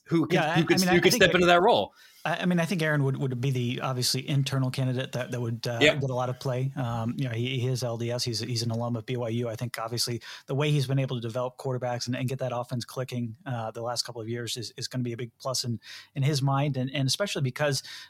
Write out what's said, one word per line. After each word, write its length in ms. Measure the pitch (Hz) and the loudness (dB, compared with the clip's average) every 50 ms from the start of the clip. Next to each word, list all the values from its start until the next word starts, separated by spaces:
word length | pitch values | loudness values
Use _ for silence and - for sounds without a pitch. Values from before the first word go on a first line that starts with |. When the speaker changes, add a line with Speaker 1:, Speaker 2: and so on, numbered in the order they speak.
| _ - | _ 0
Speaker 1:
who 200 | 165 165 151 151 | 2 2 4 4
can, 80 | 175 | 4
Speaker 2:
Yeah, 180 | 185 165 151 170 | 2 2 4 4
Speaker 1:
who 60 | 175 | 4
Speaker 2:
I, 20 | 160 | 4
Speaker 1:
could, 100 | - 175 | 4 4
Speaker 2:
I 40 | 185 | 4
mean, 100 | 190 180 | 6 6
Speaker 1:
who 60 | 175 | 6
Speaker 2:
I, 40 | 175 | 6
Speaker 1:
could 80 | 175 185 | 6 6
Speaker 2:
I 40 | |
think 120 | - 247 196 | 6 8 6
Speaker 1:
step 60 | 180 | 6
Speaker 2:
it 40 | 165 | 6
Speaker 1:
into 120 | 180 180 175 | 6 6 8
that 140 | 175 175 | 8 8
role. 320 | 180 226 214 117 98 - - _ - - - - - | 8 6 6 6 4 0 -4 _ -20 -20 -14 -8 -4
Speaker 2:
I, 140 | 156 170 170 | -4 -2 0
I 40 | 170 | 0
mean, 140 | 180 180 175 | 2 2 2
I 60 | 165 | 2
think 160 | 160 208 170 | 0 0 0
Aaron 220 | 156 156 151 147 139 | 2 2 2 4 2
would, 140 | 135 131 135 | 2 2 0
would 220 | 143 135 127 120 | -2 -2 -2 0
be 120 | 123 139 | 0 0
the 300 | 131 127 120 120 127 - | 0 0 0 -2 -2 -2
obviously 460 | - 135 131 123 120 - - 131 131 - | -2 -2 -2 0 0 0 0 -2 -2 0
internal 440 | 151 139 135 135 139 135 131 127 | 0 0 2 2 0 0 0 0
candidate 400 | 127 - 131 127 123 123 131 - - | 0 0 -2 0 0 -2 -4 -4 -6
that, 180 | 127 127 - | -6 -6 -6
that 80 | 123 120 | -4 -4
would, 260 | 120 113 117 113 - 127 | -4 -4 -4 -4 -4 -4
uh, 100 | 120 117 | 0 4
Speaker 1:
Yep. 200 | 139 147 160 147 | 4 4 4 4
Speaker 2:
get 80 | 139 127 | 0 -2
a 60 | 127 | -2
lot 140 | 123 127 123 | -2 -2 -2
of 100 | 127 - | -4 -4
play. 320 | - 139 123 127 131 135 135 | -4 -4 -2 -2 -2 -2 -2
Um, 380 | 143 131 117 117 117 113 117 - - | -4 -4 -2 -2 -2 -2 -2 -2 -2
you 80 | 139 | -2
know, 60 | 127 | -2
he, 280 | 117 113 120 127 135 131 | -2 -2 -2 -2 -2 0
he 80 | 117 127 | 0 0
is 160 | 131 117 127 | 0 -2 -2
L 140 | 120 117 110 | -4 -4 -4
D 140 | 120 117 | -4 -2
S. 120 | 120 123 - | -2 -2 -2
He's, 160 | 123 117 110 | -2 -4 -4
he's 220 | 117 120 123 113 | -4 -4 -2 -2
an 100 | 117 117 | -2 0
alum 240 | 113 113 120 120 120 | -2 -2 -2 -2 -4
of 120 | 113 107 - | -4 -4 -4
B 100 | 127 120 | -4 -4
Y 120 | 120 113 | -2 -2
U. 200 | 113 117 123 117 | -2 -2 -2 -2
I 60 | 110 | -4
think 220 | - 120 117 - - | -4 -6 -6 -6 -6
obviously 420 | 113 113 120 117 - - 120 113 - - - - - | -4 -4 -2 -2 -2 -2 -4 -6 -8 -10 -16 -14 -8
the 100 | - 143 | -4 0
way 140 | 131 147 151 | 2 2 4
he's 160 | 147 147 131 | 4 2 2
been 140 | 120 135 139 | 2 2 0
able 160 | 135 131 131 | 0 0 -2
to 60 | 120 | -4
develop 360 | 113 117 110 127 123 127 - - | -4 -4 -4 -2 -4 -4 -6 -6
quarterbacks 480 | - 135 127 123 123 123 123 120 - | -6 -4 -4 -2 -2 -2 -4 -4 -2
and, 100 | 123 127 | -4 -2
and 140 | 127 131 120 | -2 -2 -2
get 100 | 135 131 | -2 -2
that 120 | 135 127 120 | -4 -4 -2
offense 320 | 123 120 - 139 120 110 | -4 -4 -4 -4 -6 -6
clicking, 500 | - - 135 127 - 131 123 120 113 113 - - 139 | -6 -6 -6 -6 -4 -4 -4 -4 -6 -8 -10 -10 -8
uh, 240 | 123 117 113 113 | -6 -4 -4 -6
the 100 | 117 120 | -6 -6
last 220 | 113 120 120 117 - | -6 -4 -4 -4 -4
couple 180 | - 117 120 | -6 -8 -8
of 80 | 107 110 | -6 -6
years 260 | 117 120 120 110 - 123 | -6 -6 -4 -6 -6 -6
is, 140 | 110 - - - | -8 -8 -10 -10
is 100 | 117 - | -10 -6
gonna 160 | - 131 123 | -4 -4 -4
be 100 | 123 117 | -4 -4
a 40 | 117 | -6
big 140 | 131 120 - _ | -8 -10 -10 _
plus 240 | - 139 127 - - | -6 -4 -4 -2 -2
in, 160 | 127 117 107 - - - - - - - | -4 -4 -6 -8 -12 -18 -18 -18 -10 -4
in 60 | 143 | -2
his 220 | 135 143 156 139 135 | 0 0 2 2 2
mind. 340 | 139 139 135 143 151 135 135 | 2 2 2 2 0 0 -2
And, 140 | 127 135 | -2 -2
and 160 | - 143 135 135 | -2 0 0 0
especially 340 | - - 202 196 - 185 | 0 0 -2 -2 -2 -2
because, 400 | 143 127 127 - 151 147 139 131 - - - - - - | -2 -2 0 0 0 0 0 0 -4 -8 -12 -16 -16 -16